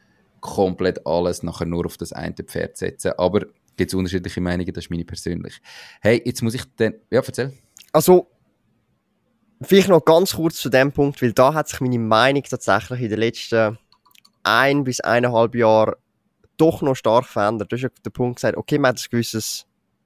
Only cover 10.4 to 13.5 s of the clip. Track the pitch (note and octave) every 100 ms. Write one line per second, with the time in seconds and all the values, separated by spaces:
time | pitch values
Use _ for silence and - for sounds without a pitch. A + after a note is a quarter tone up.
10.4 | E3 - C3 B2+ C#3 C#3+ C#3+ - B2 G#2+
11.4 | C3 D#3 - - B2+ B2 A2 A2 B2+ C#3
12.4 | - B2 - G2+ - B2 A2+ G#2 A2+ -
13.4 | -